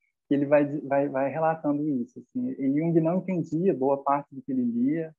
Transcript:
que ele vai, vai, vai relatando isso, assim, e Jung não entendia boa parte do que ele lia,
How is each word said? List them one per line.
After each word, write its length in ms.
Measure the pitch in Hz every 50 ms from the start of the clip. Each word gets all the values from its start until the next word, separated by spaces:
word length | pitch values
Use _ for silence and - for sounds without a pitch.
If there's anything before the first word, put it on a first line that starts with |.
| _ _ _ _ _ -
que 60 | 143
ele 120 | 147 143
vai, 180 | 139 147 147 147 143 143 151
vai, 280 | - 135 139 139 143 143
vai 220 | 139 131 139 135
relatando 560 | 123 160 160 160 160 165 - 147 147 147 151 156
isso, 300 | 139 123 120 - - 123
assim, 320 | - _ - 127 123 127 131 -
e 200 | 139 135 139 147
Jung 200 | 165 170 160 165
não 180 | 160 160 175 185
entendia 560 | - 185 185 170 147 - 151 160 180 196 156
boa 280 | 127 131 139 139 139 -
parte 320 | 143 143 147 143 - 143
do 80 | 135 -
que 100 | - 135
ele 120 | 131 123
lia, 500 | 120 113 117 123 135 156 165 160 160 156